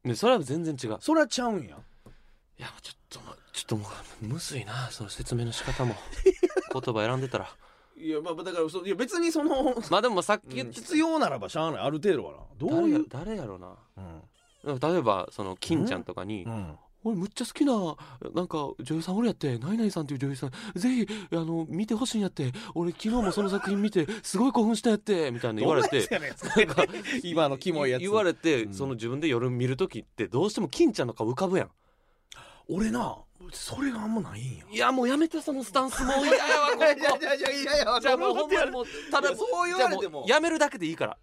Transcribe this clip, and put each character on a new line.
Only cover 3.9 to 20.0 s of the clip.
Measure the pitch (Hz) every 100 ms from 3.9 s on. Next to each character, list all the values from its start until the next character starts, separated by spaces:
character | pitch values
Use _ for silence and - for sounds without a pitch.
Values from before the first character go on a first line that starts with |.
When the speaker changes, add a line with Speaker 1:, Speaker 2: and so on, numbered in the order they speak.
| - - -
Speaker 1:
う、 | 107
む | 160
ず | - 143
い | 101
な、 | 120 127
そ | - 104
の |
説 | - - 120
明 | 117
の |
仕 | 113
方 | - - 123
も。 | 104 - - 381 -
Speaker 2:
<laughs> | - 605 659
Speaker 1:
言 | 131 127
葉 | 110 110
選 | 131
ん |
で | 131
た | 107
ら。 | 95 - - _ _ -
Speaker 2:
い | 160
や、 | 151
ま | 170
あ、 | 165
だ | 175
か | 175
ら、 | 160
そ-、 | 185 180
い |
や、 | 185
別 | 254 349
に | 339
そ | 320
の、 | 285 269 254 240 -
Speaker 1:
ま | 185
あ、 |
で | 240
も、 | 214
さ | - 214
っ |
き | - 131
言 | 123
っ |
て | 127
た |
Speaker 2:
う |
ん、 | 226
必 | 311
要 | 330 320
な | 208
ら | 135
ば | 190
し | 156
ゃ | 165
あ |
な | 120
い、 |
あ | 120
る | 151
程 | 202 151
度 | 82
は |
な。 | 71 - 107
ど | 180 320
う | 330
い | 302
う？ | 311
Speaker 1:
誰 | 131 185
や、 | 214
誰 |
や | 120
ろ | 92
な。 | 90 95 _ -
Speaker 2:
う |
ん。 | 92 80 - _ _ _ -
Speaker 1:
な |
ん | 131
か、 | 147
例 | 180
え |
ば、 | 117 95 -
そ | -
の、 | 98 92
金 | - 160 233
ち |
ゃ | 92
ん |
と | -
か | 92 95
に、 | 107
Speaker 2:
う | 90
ん？ |
う | 113
ん。 | 87 76 _ _ 226
Speaker 1:
「俺、 | 196
む | 202
っ | -
ち |
ゃ | 247
好 |
き | - 285
な、 | 226 170 147 - 127 -
な | -
ん | 180
か、 | 160 143 -
女 | 127 160
優 |
さ | 165
ん | 190
お |
る | 233
や |
っ | -
て、 | 147 117
何 | 139 226
々 | 214
さ | 180